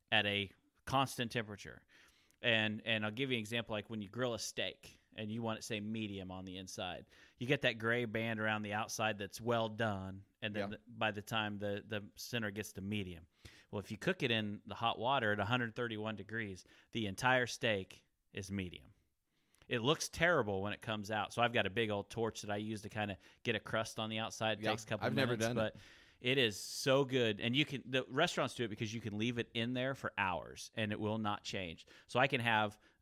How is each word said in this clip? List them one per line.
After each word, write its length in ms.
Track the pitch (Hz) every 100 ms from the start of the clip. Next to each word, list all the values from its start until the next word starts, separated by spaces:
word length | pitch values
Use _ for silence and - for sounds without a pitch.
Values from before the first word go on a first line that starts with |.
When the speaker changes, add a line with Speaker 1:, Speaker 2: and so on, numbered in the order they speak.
| -
Speaker 1:
at 140 | 110 104
a 240 | 101 98 - _ _ -
constant 440 | 135 131 - 117
temperature. 520 | 123 107 101 73 62 _ - - _ _ _
And, 400 | 123 113 107 107
and 220 | - 110 107
I'll 40 |
give 200 | 104 135
you 60 | 123
an 20 |
example, 320 | 104 117 113
like 140 | 107 107
when 140 | 113
you 60 | 98
grill 240 | 113 123
a 40 | 110
steak 600 | - - 92 - - - _ -
and 140 | 107
you 80 | 110
want 180 | 113 107
it, 40 |
say, 160 | - 107
medium 500 | 104 113 107 98 92
on 140 | 92
the 140 | 92 92
inside, 480 | 95 - 90 71 - - - -
you 80 | 120
get 160 | 143
that 160 | 127 113
gray 260 | 113 120
band 340 | 117 113 113 110
around 240 | 110 107
the 100 | 104
outside 420 | 104 110 - 110 104
that's 220 | 98 -
well 300 | 113 117 113
done, 500 | 107 113 98 95 95 - -
and 120 | 110
then 80 | 104
Speaker 2:
Yeah. 120 | 101 107
Speaker 1:
the, 20 | - 113
by 120 | 110
the 120 | 104
time 360 | 101 113 107 104
the, 240 | 101 101 104
the 140 | 110 101 -
center 340 | - 120 107
gets 220 | 101 98
to 100 | -
medium. 400 | 98 107 90 85 82 _ - - -
Well, 100 | 104
if 100 | -
you 60 | 113
cook 260 | - 190
it 80 | 127
in 300 | 113 104 104 -
the 80 |
hot 260 | 101 117 98
water 320 | 113 139 110
at 80 | 104
a 40 |
hundred 300 | 101 123 113
thirty-one 400 | 110 120 107 107
degrees, 500 | 107 98 113 104 92 - - _
the 140 | 117 107
entire 400 | 95 127 127 120
steak 580 | - 120 104 95 - _ _ _
is 160 | - 95
medium. 340 | 98 90 87 - - _ _ _ _ _ _ -
It 120 | 123
looks 260 | 117 160 -
terrible 540 | - 170 160 104 95
when 100 | 104
it 80 | 101
comes 300 | - 107 104
out. 220 | 107 98
So 100 | -
I've 100 | 117
got 140 | 120 98
a 40 |
big 200 | 101 110
old 180 | 101 98
torch 340 | 117 113 -
that 100 | 104
I 40 | 104
use 240 | 107 107
to 60 | 104
kinda 280 | 107 104 92 - -
get 140 | 120 107
a 40 |
crust 380 | - 110 110 -
on 120 | 110
the 80 | 110
outside. 380 | 110 - 110 107
It 40 |
Speaker 2:
Yeah, 60 | 107
Speaker 1:
takes 140 | 110
a 20 | -
couple 200 | 107 113
Speaker 2:
I've 60 |
never 180 | 135 127
Speaker 1:
minutes, 140 | 117 113
Speaker 2:
done 80 | 120
it. 20 | 107
Speaker 1:
but 20 | - - - - _
it 180 | 127 135
is 180 | 117 95
so 440 | - - 135 135
good. 360 | 135 131 113 104
And 160 | 117 131
you 80 |
can, 180 | 147 135 -
the 160 | 131 127
restaurants 460 | 127 170 - 139
do 80 | -
it 60 | 117
because 240 | 104 110
you 60 | 113
can 180 | 107 104
leave 200 | 117 120
it 100 | 113
in 200 | 117 117
there 200 | 127 131
for 180 | 135 107 -
hours 540 | 98 85 58 65 - -
and 160 | 107
it 80 | 107
will 180 | 104 110
not 240 | 107 104
change. 420 | - 104 90 80 - - -
So 140 | 120
I 80 | 135
can 120 | 131
have 380 | 117 110 107 - _ _